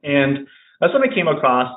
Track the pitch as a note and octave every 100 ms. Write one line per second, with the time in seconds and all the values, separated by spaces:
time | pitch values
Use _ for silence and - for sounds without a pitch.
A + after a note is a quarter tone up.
0 | D3 C#3+ C#3 C#3 - - _ _ E3+ C#4
1 | C4 A3+ E3+ D3 C3+ B2 B2